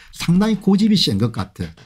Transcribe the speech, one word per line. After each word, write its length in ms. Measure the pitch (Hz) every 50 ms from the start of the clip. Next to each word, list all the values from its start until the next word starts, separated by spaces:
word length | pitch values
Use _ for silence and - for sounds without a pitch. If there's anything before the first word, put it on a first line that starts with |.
| - -
상당히 440 | - - - - 170 185 208 220 220
고집이 420 | 208 - 196 196 185 220 214 214
센 220 | 180 - - 107 98
것 120 | 117 113
같아. 320 | - 98 90 - - - 90 82 80 - -